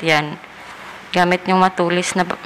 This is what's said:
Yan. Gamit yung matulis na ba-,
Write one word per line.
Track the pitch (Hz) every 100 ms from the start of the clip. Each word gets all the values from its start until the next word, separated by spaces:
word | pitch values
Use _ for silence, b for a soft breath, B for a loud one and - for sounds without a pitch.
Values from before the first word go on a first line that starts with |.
Yan. | 165 156 151 160 - B B B B B -
Gamit | 180 180 180 180
yung | 185
matulis | 185 185 170 175 175
na | 190
ba-, | 175 -